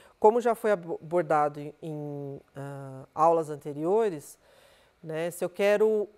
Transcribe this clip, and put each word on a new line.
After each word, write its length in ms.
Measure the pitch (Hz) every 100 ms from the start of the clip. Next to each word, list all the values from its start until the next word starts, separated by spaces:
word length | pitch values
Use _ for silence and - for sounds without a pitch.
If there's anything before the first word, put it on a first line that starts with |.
| - _
como 220 | 214 240
já 140 | 233
foi 160 | 220 220
abo-, 280 | 196 170 -
abordado 580 | 156 175 156 156 147 147
em, 140 | 147 -
em, 580 | 165 151 147 143 143 139 _ 139
ah, 480 | 139 139 135 131 135
aulas 360 | - 165 165 151
anteriores, 880 | 151 151 143 160 214 220 156 - - _ _ _ _ _ _
né, 280 | 160 156 170
se 140 | -
eu 60 | 175
quero, 580 | - 202 208 220 214 202